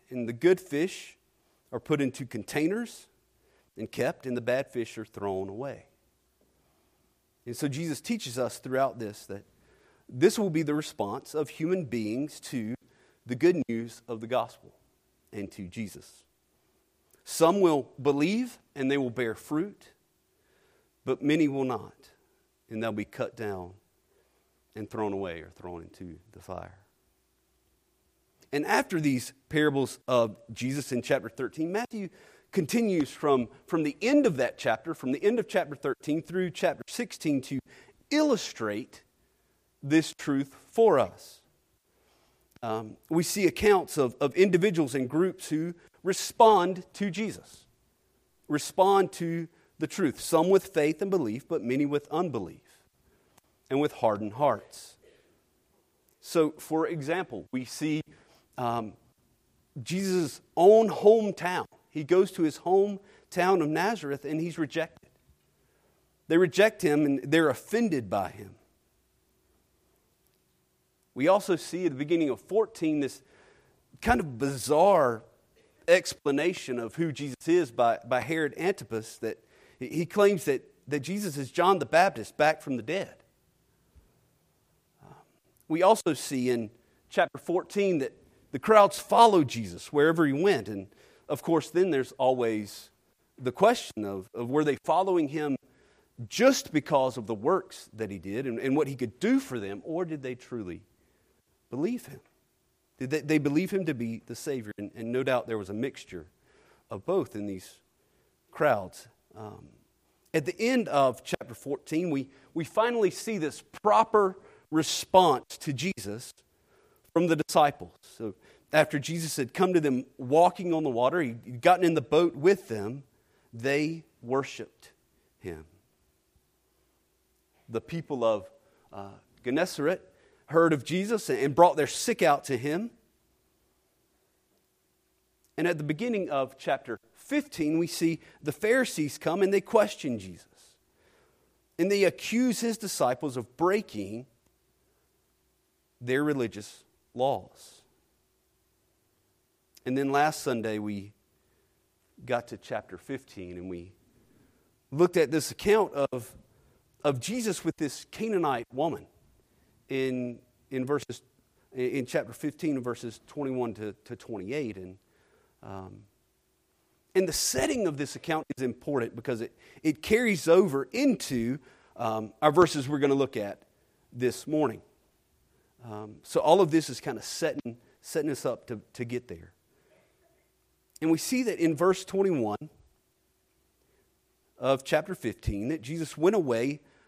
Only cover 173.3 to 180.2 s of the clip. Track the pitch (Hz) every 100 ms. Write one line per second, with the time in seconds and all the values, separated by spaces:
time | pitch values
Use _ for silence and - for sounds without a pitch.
173.3 | 117 101 - _ _ _ _ _ 120 123
174.3 | - 139 156 131 104 - _ _ _ _
175.3 | _ _ _ _ _ 120 107 107 - -
176.3 | 160 151 190 165 160 147 120 143 110 -
177.3 | - 156 - 120 117 _ _ - 160 151
178.3 | 135 139 113 - 107 - - 117 123 -
179.3 | 85 87 _ _ _ _ _ _ _